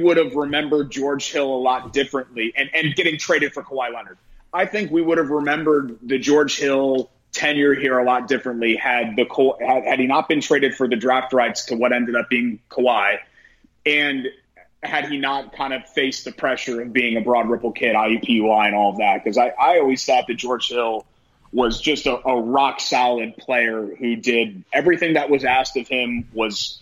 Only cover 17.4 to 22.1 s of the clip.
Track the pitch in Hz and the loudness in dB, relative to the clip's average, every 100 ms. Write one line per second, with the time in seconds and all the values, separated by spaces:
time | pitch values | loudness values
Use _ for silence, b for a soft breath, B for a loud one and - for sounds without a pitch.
17.4 | 110 117 117 - 123 107 110 113 - 117 | 2 -2 -2 -2 0 2 2 0 0 2
18.4 | 107 107 104 104 101 98 104 92 - 104 | 4 4 4 2 0 2 2 2 0 2
19.4 | 123 - 147 175 139 131 - 127 120 117 | 0 2 4 4 4 0 2 2 2 -6
20.4 | 123 120 - 120 117 110 - _ _ _ | -4 -2 -2 -2 -2 -4 -8 _ _ _
21.4 | _ 120 120 - - 143 139 | _ 0 0 0 -2 0 -2